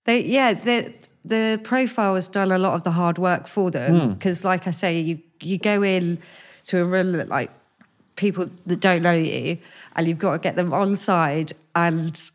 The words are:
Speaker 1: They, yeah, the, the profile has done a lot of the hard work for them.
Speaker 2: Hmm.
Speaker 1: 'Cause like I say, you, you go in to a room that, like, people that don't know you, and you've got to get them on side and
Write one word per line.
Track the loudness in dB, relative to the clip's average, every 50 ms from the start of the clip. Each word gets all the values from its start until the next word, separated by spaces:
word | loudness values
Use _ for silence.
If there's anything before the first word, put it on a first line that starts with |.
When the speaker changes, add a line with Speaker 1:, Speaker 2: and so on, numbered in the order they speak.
| _
Speaker 1:
They, | 0 0 2 2
yeah, | 2 2 2 4 2 2
the, | 0 0 0 0 0 -2 -6 -12 -20 -20 -20 _ _ -6
the | -2 -2 0 0 0 -2 -2 -2
profile | -2 0 0 0 0 0 0 0 2 0
has | 0 -2
done | -2 -2 0 0 2
a | 2
lot | 2 2 0 0
of | 0 -2
the | 0
hard | 0 2 2 0 0
work | 0 0 0 0 0 -4
for | -4 -2 -2 0 0
them. | 0 0 2 4 4 4
Speaker 2:
Hmm. | 4 2 0 -2
Speaker 1:
'Cause | -2 -2 -2 0 0
like | 0 0 0 -2
I | -4
say, | -4 -2 0 0 0 0
you, | 0 -2 -4 -6 -8 _ _ -10
you | -6 -4 -4
go | -2 0 0 2 2
in | 2 2 2 2 0 0 -2 -4 -8 -14 -20 -20 -20 -20 -20 -18 -6
to | -2 0 0
a | 2
room | 2 2 2 2 0 0
that, | -2 -2 -2
like, | -4 -4 -4 -6 -10 -18 _ _ _ _ -20 _ _ _ _ _ _
people | -2 0 0 0 0 -4 -6 -8 -10 -4
that | -4 -2 2
don't | 2 2 2 4
know | 4 4 4
you, | 2 2 0 -2 -2 -4 -4 -4 -6 -8 -16 -20 -20 -20 -8 -4
and | -2 0
you've | 0 0 0
got | -2 -2 -2
to | -2
get | -2 -2 -2
them | -2 -2 0 0
on | 0 0 0 0
side | -2 0 0 2 2 2 0 0 -2 -4 -4 -8 -14 _ _ -2
and | 0 2 2 2 0 -2 -4 -6 -8 -12 -16 -10